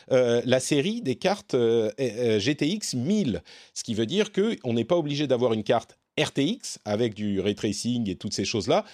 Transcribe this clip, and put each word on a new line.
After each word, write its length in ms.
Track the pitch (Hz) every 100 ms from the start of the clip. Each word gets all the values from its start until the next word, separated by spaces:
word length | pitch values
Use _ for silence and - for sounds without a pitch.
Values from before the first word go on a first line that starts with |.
| -
euh, 300 | 127 123 120
la 160 | 117 127
série 400 | - 147 156 233
des 160 | 135 123
cartes, 380 | 185 202 -
euh, 360 | 131 117 117 107 -
euh, 400 | 131 107 123 107
G 160 | 104
T 140 | 151 147
X 240 | 214 -
mille. 500 | 127 131 214 160 87 - - -
Ce 100 | -
qui 120 | -
veut 120 | 107 110
dire 240 | 185 208
qu'on 440 | 190 214 220 127
n'est 100 | 117
pas 140 | 117 175
obligé 280 | 147 143 147
d'avoir 280 | 127 120
une 100 | 110
carte 320 | 104 120 - - _ -
R 120 | 151
T 120 | -
X 360 | 143 247 - -
avec 300 | - 104 120
du 260 | 101 107 98
ray 140 | 92
tracing 560 | 104 110 101 120 123 107
et 60 | 87
toutes 180 | 107
ces 100 | -
choses-là 400 | 98 110 95 175 208